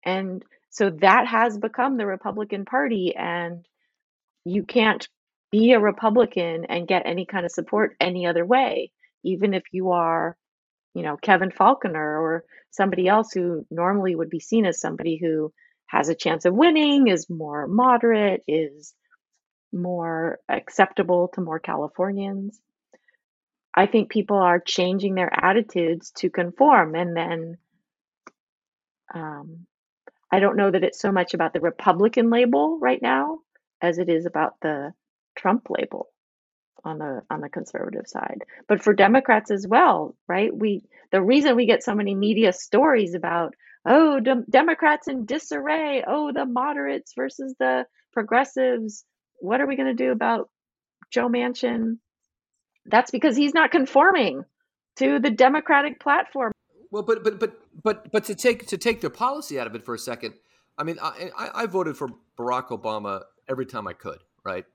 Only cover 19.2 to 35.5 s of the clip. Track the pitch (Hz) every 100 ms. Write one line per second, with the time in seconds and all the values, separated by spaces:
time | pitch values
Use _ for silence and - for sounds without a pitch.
19.2 | _ _ _ _ _ 185 175 175 165 165
20.2 | 165 - - - - - 190 - 175 180
21.2 | 175 190 170 160 170 160 151 - 185 196
22.2 | 196 196 202 - _ _ _ _ _ _
23.2 | _ _ _ _ _ - 202 226 - 220
24.2 | 202 202 180 175 - - 180 196 202 190
25.2 | 175 - 180 202 214 185 170 170 - -
26.2 | 185 - 175 - 285 254 160 160 175 170
27.2 | 170 170 165 170 _ _ _ _ _ _
28.2 | - _ _ _ _ _ _ _ _ 170
29.2 | 156 147 151 165 175 _ _ _ - _
30.2 | _ 190 196 - 196 185 175 - 196 196
31.2 | 180 175 165 170 165 - - 170 214 226
32.2 | 233 233 240 277 302 320 262 254 240 262
33.2 | 294 320 _ _ _ _ 175 170 175 165
34.2 | 170 156 156 - 156 147 143 - _ _
35.2 | _ - 190